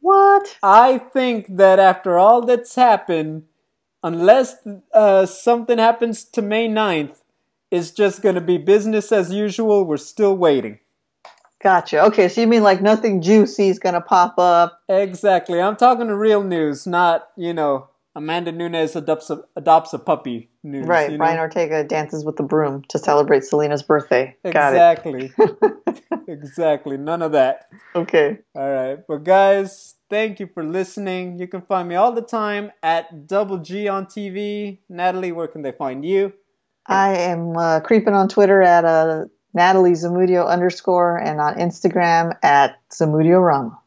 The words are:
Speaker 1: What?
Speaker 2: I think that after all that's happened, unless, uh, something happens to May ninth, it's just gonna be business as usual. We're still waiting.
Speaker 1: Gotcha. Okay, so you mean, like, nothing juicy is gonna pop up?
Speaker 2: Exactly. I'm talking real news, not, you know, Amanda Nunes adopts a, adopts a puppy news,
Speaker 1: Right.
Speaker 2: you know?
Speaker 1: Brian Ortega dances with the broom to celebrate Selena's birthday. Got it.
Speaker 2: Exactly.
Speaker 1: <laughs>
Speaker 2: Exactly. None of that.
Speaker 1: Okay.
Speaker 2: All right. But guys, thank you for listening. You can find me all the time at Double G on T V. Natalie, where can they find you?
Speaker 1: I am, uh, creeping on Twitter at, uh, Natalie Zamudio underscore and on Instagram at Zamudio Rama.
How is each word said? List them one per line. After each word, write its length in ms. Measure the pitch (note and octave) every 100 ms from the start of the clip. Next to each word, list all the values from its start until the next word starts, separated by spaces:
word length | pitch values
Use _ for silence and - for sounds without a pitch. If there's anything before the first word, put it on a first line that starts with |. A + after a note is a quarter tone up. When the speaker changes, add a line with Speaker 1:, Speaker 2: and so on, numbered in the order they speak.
Speaker 1:
What? 560 | D#4+ G4 G4 G4+ G4+ -
Speaker 2:
I 340 | G3 G#3 B3+ C4
think 600 | - C4+ B3+ A#3 G3 F#3
that 220 | G3 F#3+
after 380 | F#3+ F#3 G3 F3
all 240 | G3 A#3+
that's 340 | A#3 A#3+ A#3+ -
happened, 680 | B3 G3+ - E3+ D#3 D#3 D#3 _ _ _ _ _
unless, 520 | E3+ E3 F3+ B3 C4 - - G3+ _
uh, 320 | - D#4 D4 -
something 520 | - - A#3+ A#3 A#3
happens 460 | A3+ A#3 A#3 A3 -
to 160 | -
May 260 | G#3 G#3+ A3+
ninth, 540 | G#3+ G#3+ E3 D3 - _ _ _ _ _
it's 200 | F3+ E3
just 300 | - G3+ F#3
gonna 200 | G#3 F3+
be 160 | E3+ F3
business 540 | D3+ G#3 G#3 G#3+ G#3
as 200 | G#3+ F3
usual. 540 | F#3+ G#3 F#3 A3+ G#3 F#3
We're 120 | D3
still 380 | - - G#3 F#3+
waiting. 440 | F3 C#3 A2 G#2 _ _ _ _ - _ _ _
Speaker 1:
Gotcha. 440 | G3 F3+ E3+ D#3 F#3+
Okay, 240 | G#3+ F3+
so 100 | F#3
you 80 | A3+
mean, 160 | A#3
like, 180 | G#3 F#3+
nothing 400 | G3 G#3+ A3+ G3
juicy 460 | E3 G#3+ G#3 - G3
is 120 | F#3
gonna 200 | F#3 F3
pop 360 | E3+ F#3+ F3 -
up? 400 | F3+ E3+ E3+ - _
Speaker 2:
Exactly. 720 | F#3+ G3 F3+ G#3 F#3 F3 F3
I'm 140 | F#3 G#3
talking 320 | B3 A#3+ A#3
real 340 | G3+ A3 G#3
news, 460 | G3 F3 D#3 C#3+ -
not, 400 | F3 F3 E3 - -
you 180 | E3+
know, 360 | E3+ D3 C#3 C3+ _ _ -
Amanda 380 | D3+ E3+ E3+
Nunes 420 | E3 E3+ E3+ D#3+ D#3+
adopts 340 | D3 D#3 -
a, 140 | D#3 - -
adopts 360 | C#3+ D#3+ D#3+
a 60 | C#3+
puppy 500 | - D3+ C#3+ A#2 A2+ _
news, 240 | D3+ C#3 C3+
Speaker 1:
Right. 240 | E3+ D3
Speaker 2:
you 60 | D3+
know? 80 | D#3+
Speaker 1:
Brian 120 | E3
Ortega 460 | D#3+ D#3+ E3 D#3
dances 400 | D3 D#3 D3+ D#3+
with 140 | D3+ D#3
the 60 |
broom 400 | C#3+ D#3 D3+ C#3 C#3
to 100 | C3+
celebrate 460 | - D3 C#3+ C#3+
Selena's 400 | C3+ D3 D3 D3
birthday. 540 | D3 D3+ C#3 B2+ C3 - F#3
Got 240 | D#3+ C#3+
it. 40 | C3+
Speaker 2:
Exactly. 560 | - E3 E3+ C3 C3 -
Speaker 1:
<laughs> 60 | G#3+ - G#4+ - - - _ E4 -
Speaker 2:
Exactly. 680 | D3+ D3 - D#3+ C#3+ D3 C#3
None 280 | D3 E3+
of 80 | E3
that. 380 | D3+ B2+ - _ - _ F3+
Speaker 1:
Okay. 420 | E3+ E3+ D3 - _
Speaker 2:
All 160 | - C#3
right. 300 | C#3 C3 D3 _
But 160 | D3+
guys, 720 | D#3 F#3 G3 G3 G3 F#3+ - _ _
thank 280 | G#3 A3 G3+
you 80 | F#3
for 100 | -
listening. 760 | D#3 F3+ F#3 - G3 F#3 F3+ F3
You 80 | F3+
can 160 | F#3+
find 260 | F3 F#3+ F3
me 60 | F3
all 160 | A3+
the 100 | A#3+
time 500 | A#3 A#3 G#3+ G#3 G#3 _
at 420 | D#3+ E3 E3 E3 D3+
Double 320 | G3 G3+ F#3+
G 300 | D#3+ F#3+ G#3
on 180 | G3 F#3+
T 240 | - G3+
V. 500 | F#3 G#3 G#3 G#3 G3 _
Natalie, 440 | F3 F3+ F#3 F3+
where 160 | E3+ E3
can 160 | D#3+
they 80 | C#3+
find 340 | B2 C#3+ C3 D3+
you? 280 | F#3+ G3 G3 _ _ _ _ -
Speaker 1:
I 300 | G3 G3 F#3+
am, 400 | F3 E3+ E3+ E3
uh, 220 | E3 D#3+
creeping 340 | D#3 A3+ A3
on 160 | G3+ F#3+
Twitter 320 | - G3 G3
at, 240 | F#3 E3+ E3
uh, 400 | D#3+ D#3+ D#3+ - _ _ F3
Natalie 380 | F3+ F#3+ F#3
Zamudio 540 | E3+ E3+ F3 F#3 F3+ F3
underscore 720 | F3 F3+ F3 - F3+ F3 E3+
and 240 | - D3+
on 140 | D3 -
Instagram 840 | F3 - F#3+ E3+ F3 E3+ E3+ -
at 340 | - C#3+ C3+ - _
Zamudio 520 | - D#3+ D3+ D#3 F3+
Rama. 360 | F3+ C#3+ A#2+ -